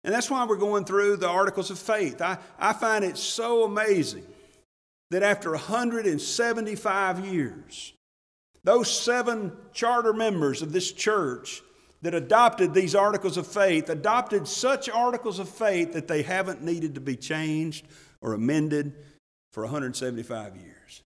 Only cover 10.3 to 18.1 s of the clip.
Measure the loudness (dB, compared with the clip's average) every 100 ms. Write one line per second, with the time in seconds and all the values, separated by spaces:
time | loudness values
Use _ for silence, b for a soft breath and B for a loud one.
10.3 | 2 0 0 -2 -2 -4 -2 0 2 0
11.3 | -4 -10 -14 b b b b -4 -4 4
12.3 | 8 8 6 4 4 4 4 4 2 -2
13.3 | -4 -4 2 4 4 0 -2 2 2 2
14.3 | -2 -2 -2 0 0 0 0 0 0 -4
15.3 | -6 -10 0 0 2 0 -4 -2 -2 0
16.3 | -2 -2 -4 -4 -2 -4 -6 -6 -8 -4
17.3 | -4 -2 -2 -4 -8 -16 B B